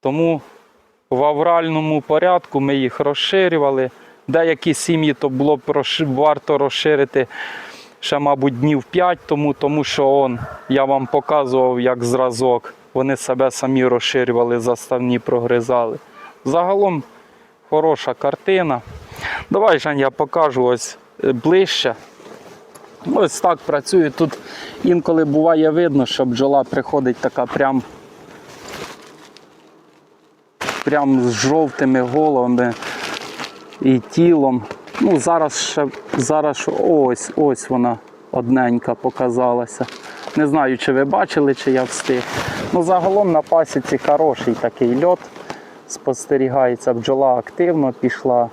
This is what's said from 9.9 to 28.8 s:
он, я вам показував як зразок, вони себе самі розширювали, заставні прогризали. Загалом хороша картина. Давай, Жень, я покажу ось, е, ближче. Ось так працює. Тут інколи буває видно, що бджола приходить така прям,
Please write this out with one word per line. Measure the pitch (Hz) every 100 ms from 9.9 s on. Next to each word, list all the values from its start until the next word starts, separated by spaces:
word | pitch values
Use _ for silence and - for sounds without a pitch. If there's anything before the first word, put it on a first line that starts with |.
| - 139
он, | 139 135 120 - - -
я | 135 135
вам | 135 127
показував | 147 - 151 135 131 127 123
як | 123 127
зразок, | 120 127 127 117 127 120 - - -
вони | 131 135 135
себе | - 127 131
самі | - 131 135 127
розширювали, | 123 - 135 127 120 120 120
заставні | 113 117 - 127 123 123
прогризали. | - 123 120 120 117 123 117 123 - - - - 131
Загалом | 160 175 196 202 165 - - - _ _ _ _
хороша | 151 160 147 -
картина. | 123 143 139 - 190 165 123 - - - - - - -
Давай, | 196 214 160
Жень, | 156 143
я | 135
покажу | 127 143 170 156 131
ось, | 123 123 - - - _
е, | -
ближче. | 123 151 185 190 - 131 113 - - - - - - - - - - -
Ось | 285 175 -
так | 185 165
працює. | - 147 - 180 151
Тут | 131 160 - - - - -
інколи | - 175 - 165 151
буває | 147 160 160 156
видно, | 156 175 139 127
що | - 127
бджола | 120 135 139
приходить | 127 - 127 147 131 120
така | 127 - 123
прям, | - 139 135 - - - - - - - - - -